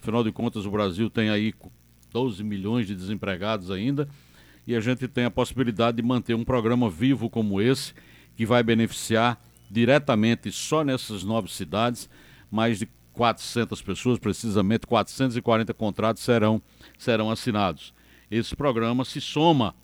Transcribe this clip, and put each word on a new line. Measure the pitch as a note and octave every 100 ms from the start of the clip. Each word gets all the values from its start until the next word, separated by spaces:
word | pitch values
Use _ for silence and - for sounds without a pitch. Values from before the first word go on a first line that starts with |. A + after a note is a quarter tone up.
Afinal | A#2+ A2+
de | A2
contas, | G#2 A#2 A2 G2+
o |
Brasil | G#2 G2+ F2 A2
tem | - G#2+
aí | G#2 A2 - - - _ _ _
doze | A#2 C3 F#2+
milhões | G#2+ G2+ F#2+ A#2+ G2+
de | G2
desempregados | F#2 G#2 G2+ F2+ G2+ A2 F2+
ainda, | F#2+ A#2 C#3+ C#3+ - _ - - - -
e | A#2
a |
gente | A2 B2+ B2
tem | - A#2+
a |
possibilidade | - B2 C3+ A#2+ G#2 A#2 A#2
de |
manter | A#2 B2+ - A#2
um | A#2
programa | B2+ A2+ B2 A#2+
vivo | D#2+ B2+ C3+ A2+
como | A#2 G#2+ F#2+
esse, | A2+ C3 - - - - -
que | - A2
vai | B2
beneficiar | A#2 A2+ A2+ - - A2 A#2+ A#2 - _ _
diretamente, | G2+ A#2 D3 D3 A2+ A2 A#2 G#2+
só | - - D#3 D3
nessas | B2+ - G#2+
nove | F2 A2+ F#2
cidades, | - F2 G2 A#2+ A#2 - - - - -
mais | A2 A2+ G#2+
de | A2 _ _
quatrocentas | - A#2 A2 - A#2+ A2 G#2+
pessoas, | - F#2 B2 A#2
precisamente | A2 F#2+ A#2 G2+ G2 A2+ -
quatrocentos | A2+ G2+ - C3 A#2+
e |
quarenta | A#2+ A2+ A2+
contratos | - A2 F#2+ A2 A2
serão, | - A#2+ G#2+ A2 - _ - _
serão | - A2+ A2
assinados. | A2+ - G#2 G2 D#2 - _ _ - _
Esse | A2 A2+ -
programa | C#3+ A2+ A2+ B2
se | B2+ D3
soma | - D3+ E3 D3+ G#2 -